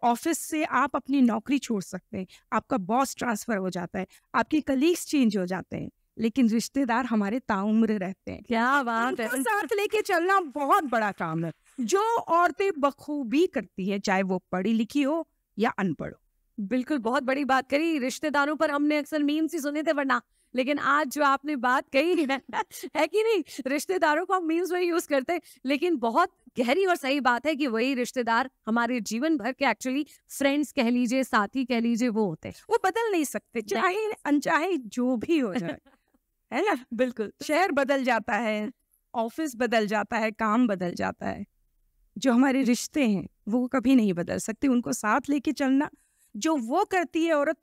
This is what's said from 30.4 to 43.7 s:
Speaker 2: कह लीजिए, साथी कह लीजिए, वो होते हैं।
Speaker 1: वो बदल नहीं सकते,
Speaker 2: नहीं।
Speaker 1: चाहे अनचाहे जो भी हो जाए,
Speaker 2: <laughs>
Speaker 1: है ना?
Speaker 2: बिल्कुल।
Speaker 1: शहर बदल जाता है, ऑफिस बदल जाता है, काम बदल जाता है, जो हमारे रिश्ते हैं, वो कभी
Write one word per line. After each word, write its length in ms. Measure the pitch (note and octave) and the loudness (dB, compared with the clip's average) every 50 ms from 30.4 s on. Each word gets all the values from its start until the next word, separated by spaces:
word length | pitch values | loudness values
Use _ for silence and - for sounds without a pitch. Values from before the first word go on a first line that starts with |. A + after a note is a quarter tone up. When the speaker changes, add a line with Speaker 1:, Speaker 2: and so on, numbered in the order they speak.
| C#4 C#4 C#4 D4 D4+ - | 0 2 2 2 -2 -2
Speaker 2:
कह 180 | - C#4 A#3 A#3 | 0 0 0 2
लीजिए, 340 | B3 B3 B3 G#3+ B3 C4+ C4 | 2 2 2 2 2 0 0
साथी 420 | - - A3+ G3+ - - C4 B3+ | 2 2 0 0 0 -2 -4 -2
कह 140 | - B3 A#3 | -2 -2 0
लीजिए, 300 | A#3 A#3 A#3 G3+ B3 B3 | 0 0 0 2 0 0
वो 160 | G3+ A3 G#3+ | 2 0 0
होते 220 | F#3 D#3+ - - | 0 -2 -6 -10
हैं। 80 | - E3+ - - - | -14 -14 -14 -4 0
Speaker 1:
वो 100 | G#4+ A4+ - | 0 2 2
बदल 280 | F#4+ - A4+ A#4 A4+ | 0 0 0 0 0
नहीं 140 | G4+ E4+ D4 | 0 0 -2
सकते, 340 | - - G#3 - _ _ A#3 | -2 -4 -8 -10 _ _ -8
Speaker 2:
नहीं। 220 | G#3+ G3+ G4 E4+ | -4 -2 -2 0
Speaker 1:
चाहे 300 | - F#4 F4+ G#4+ A4 G#4+ A4 - _ | 0 0 0 0 -4 -4 -6 -4 _
अनचाहे 520 | D4 C#4+ D4 - - E4 C#4+ D#4+ F#4+ F4+ | 0 0 2 2 2 0 0 2 0 -2
जो 380 | C#4 B3 G3+ - B3 B3 B3+ B3+ | -4 -4 -6 -4 -2 0 0 0
भी 240 | A3+ - - E4+ D4+ | -2 0 0 2 2
हो 160 | B3+ G3+ F3 | 2 0 -2
जाए, 220 | A#3+ E3+ E3+ - - _ C4+ _ _ _ _ _ | -2 -4 -4 -8 -10 _ _ _ _ _ _ _
Speaker 2:
<laughs> 360 | _ _ _ _ _ _ _ G#3+ | _ _ _ _ _ _ _ -4
Speaker 1:
है 120 | C4+ F#4+ | -2 0
ना? 200 | G#4+ E4+ A#3+ B3 _ A#3+ | 0 -2 -2 -6 _ -2
Speaker 2:
बिल्कुल। 380 | G#3 B3+ B3+ B3 - G#3+ G3+ - _ - | -2 -2 -2 0 -6 -8 -8 -8 _ -4
Speaker 1:
शहर 280 | - D4+ D#4 F#4 G4+ | -2 2 2 2 2
बदल 320 | D4 C#4 C#4 B3+ C#4 C4+ B3+ | 2 0 0 2 0 0 2
जाता 320 | B3+ A#3 A3 G#3+ - A3 | 0 0 0 0 -2 -2
है, 360 | G#3 A#3 G#3+ G#3+ G#3 G#3+ - - _ _ _ _ _ _ _ - | -2 0 -2 -2 -2 -4 -6 -10 _ _ _ _ _ _ _ -4
ऑफिस 400 | B3 A3+ A#3 - - D#4+ D4+ A#3+ | -4 -4 -4 -4 -4 -4 -4 -2
बदल 320 | G#3+ B3 A#3 A#3+ A3+ G#3+ | -2 -2 2 2 2 2
जाता 300 | F#3+ A3 G#3 G3+ - - | 2 0 -2 -2 -2 -2
है, 140 | G#3+ A3 A3+ | -2 -2 -2
काम 360 | G#3 - A3+ G#3+ G#3 B3 B3+ | -2 -2 0 2 2 2 2
बदल 260 | A3+ G3 F3+ F#3 F3 - | 2 0 -2 -4 -6 -4
जाता 340 | - F#3+ F#3 - - G3 | -4 -4 -4 -4 -4 -8
है, 180 | G3 - - G3+ - _ _ _ _ _ _ _ _ _ _ _ _ _ | -8 -6 -8 -12 -16 _ _ _ _ _ _ _ _ _ _ _ _ _
जो 160 | G3 - C4+ A#3 | 0 2 4 6
हमारे 300 | A#3+ C4+ C#4 B3 C4+ C4+ | 6 4 4 4 2 2
रिश्ते 440 | A3 B3 - - - - D#4+ C4 | 2 2 0 -2 -4 0 0 2
हैं, 200 | A3 G3+ F3+ - - - _ _ | 2 2 0 -4 -8 -14 _ _
वो 200 | G#3 G#3 B3 B3 | -2 -2 0 0
कभी 280 | B3 | 0